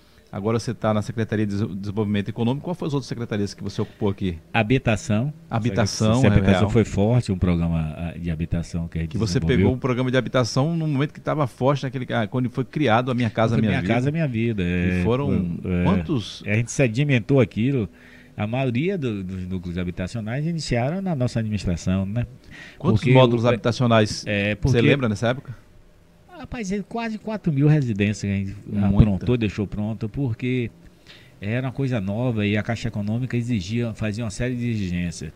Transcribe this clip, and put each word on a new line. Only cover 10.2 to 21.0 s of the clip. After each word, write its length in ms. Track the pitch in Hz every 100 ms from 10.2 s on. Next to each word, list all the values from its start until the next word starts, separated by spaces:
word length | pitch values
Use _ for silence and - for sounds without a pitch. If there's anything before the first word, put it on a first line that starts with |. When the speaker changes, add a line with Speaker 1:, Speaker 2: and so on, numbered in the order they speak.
| 110 131 120 - 147 170
Speaker 1:
no 120 | 156
momento 260 | 135 151
que 80 | -
tava 240 | 143 143 143
forte, 380 | - 127 143
naquele, 280 | 135 131 127
ah, 160 | 120 104
quando 220 | 127 123
foi 160 | 135 120
criado 460 | - 135 110 127
a 20 |
Minha 160 | 123 120
Casa 240 | - 113 113
Speaker 2:
Foi 60 |
Speaker 1:
Minha 100 | 110
Speaker 2:
Minha 100 | 90
Speaker 1:
Vida. 100 | 87
Speaker 2:
Casa 180 | 117 135
Minha 160 | 160 151
Vida, 360 | 113 117 107
Speaker 1:
E 360 | 87 90 90 90
Speaker 2:
é, 40 |
Speaker 1:
foram 540 | 90 127 101 92 87 85
Speaker 2:
foi, 100 | 92
é. 120 | 90
Speaker 1:
quantos? 600 | 90 92 82 87 95 - 98
Speaker 2:
A 60 | 107
gente 160 | 120
sedimentou 680 | - 131 110 147 127 98 139
aquilo. 480 | 110 - 120 139 98 - - - - -
A 80 | 107
maioria 520 | 123 135 120 170 202
do, 260 | 131 104
dos 240 | 92 95 92
núclos 300 | 92 85 87
habitacionais 680 | 90 87 92 117 107 127 156
iniciaram 560 | 165 - 120 127 185